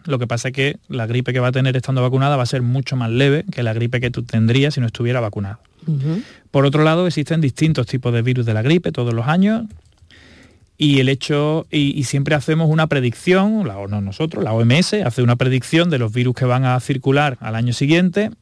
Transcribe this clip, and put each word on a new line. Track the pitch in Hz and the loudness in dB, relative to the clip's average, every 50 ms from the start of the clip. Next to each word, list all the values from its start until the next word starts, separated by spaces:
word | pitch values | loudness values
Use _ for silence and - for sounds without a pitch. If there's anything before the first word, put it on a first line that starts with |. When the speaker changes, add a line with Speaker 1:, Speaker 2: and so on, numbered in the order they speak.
| - | -6
Speaker 1:
Lo | 160 139 120 | -4 -2 -2
que | 123 | -2
pasa | 113 120 117 - 131 | -4 -4 -4 -4 -6
es | 127 | -4
que | 135 135 143 - - _ - | -2 -2 -2 -2 -6 _ -10
la | 135 123 113 | -8 -6 -4
gripe | 110 120 123 123 127 | -2 -2 -2 -2 -2
que | 123 127 | -2 0
va | 123 127 | 0 0
a | |
tener | 127 131 131 131 127 | 0 2 0 0 0
estando | 127 - - 131 127 | -2 -2 0 0 0
vacunada | 123 127 131 131 135 143 147 | 0 2 2 2 2 2 2
va | 131 | 0
a | 120 | 0
ser | - 143 127 | -2 -2 -2
mucho | 123 120 127 135 123 - 135 | 0 0 0 -2 -2 -2 -4
más | 127 117 113 | -2 -2 -2
leve | 113 123 139 139 139 160 - 190 | 0 2 2 4 2 0 -2 -4
que | - 131 | -6 -4
la | 120 113 110 | -4 -2 -2
gripe | 113 120 117 127 120 | -2 -2 -2 -2 -2
que | 120 120 | -4 -2
tú | - 127 | -4 -6
tendrías | 120 - - 113 113 113 120 135 139 151 143 | -8 -2 0 2 2 4 4 4 2 2 0
si | 139 | -2
no | 120 | -2
estuviera | 113 - - 120 120 127 127 | -4 -2 -2 -2 -2 0 -2
vacunado. | 113 104 - 107 98 101 110 - _ _ _ _ 160 | -2 -4 -4 -6 -8 -8 -10 -14 _ _ _ _ -6
Speaker 2:
Ujú. | 156 151 139 135 156 165 214 277 - - - _ _ | -4 -4 -2 -2 -2 -4 -4 -6 -10 -18 -20 _ _
Speaker 1:
Por | - 139 139 | 0 2 2
otro | 139 139 151 | 4 4 4
lado, | 156 156 160 175 185 | 4 4 4 2 2
existen | 175 - 156 139 - 165 165 | 0 0 -2 -2 -2 0 0
distintos | 156 127 - - 156 160 156 131 117 | 0 0 0 0 0 2 2 0 -2
tipos | - - 123 - 123 120 | -2 -4 -4 -2 0 0
de | 117 | 0
virus | 113 127 123 127 117 | 0 0 0 0 0
de | 113 107 | 0 0
la | 107 | 0
gripe | 110 143 170 180 - 170 | 2 2 2 2 2 -2
todos | 160 131 120 120 | -4 -2 -2 -2
los | 113 113 113 143 | -2 -2 0 0
años | 165 180 196 208 220 226 233 214 - - _ _ _ _ _ _ - - - - - - - - _ _ _ _ _ - | 2 2 2 2 2 0 -4 -8 -14 -20 _ _ _ _ _ _ -20 -20 -20 -20 -20 -20 -20 -20 _ _ _ _ _ 0
y | 151 147 139 135 | 2 4 4 4
el | 127 135 | 4 2
hecho, | 139 131 - - 151 143 147 151 156 160 - - | 0 -2 -2 -2 0 0 0 0 0 -2 -4 -2
y, | - 151 143 139 - 147 | -2 0 0 0 0 -2
y | 127 | -4
siempre | - - 139 139 147 156 | -2 -2 -2 0 0 0
hacemos | 143 - 160 156 160 165 151 | 0 0 0 0 2 2 2
una | 156 160 160 | 2 2 0
predicción, | 156 147 135 123 120 117 - - 175 185 190 196 214 220 214 185 123 | 0 0 0 0 -2 -2 -2 0 2 2 4 4 2 0 0 -2 -4
la, | 98 98 101 98 | -6 -8 -8 -6
no | 107 104 | -4 -4
nosotros, | 98 95 95 - 160 160 - 214 | -4 -6 -4 -4 -4 -4 -2 -4
la | 180 110 | -2 -2
O | 113 113 | 0 2
M | 117 117 127 170 | 4 4 4 4
S | 185 - 214 214 | 2 2 0 0
hace | 180 123 - 131 | -2 -2 0 2
una | 123 117 123 | 2 2 2
predicción | 123 127 127 131 127 - - 165 165 170 180 | 2 2 0 0 0 -2 2 2 2 2 2
de | 151 127 | 0 0
los | 117 107 | -2 -2
virus | 107 123 123 127 120 | -2 0 0 0 0
que | - 131 | 0 0
van | 123 123 127 135 | 0 2 2 2
a | 127 127 123 | 2 0 0
circular | - - 139 131 - 135 135 143 151 143 123 - | -2 -2 -4 -2 0 2 2 2 2 0 -2 -6
al | - 110 110 | -8 -6 -4
año | 113 120 123 | -2 -2 -2
siguiente | 117 - 139 143 165 175 185 180 170 202 214 226 - _ | -2 0 2 2 4 4 2 2 2 0 -2 -2 -6 _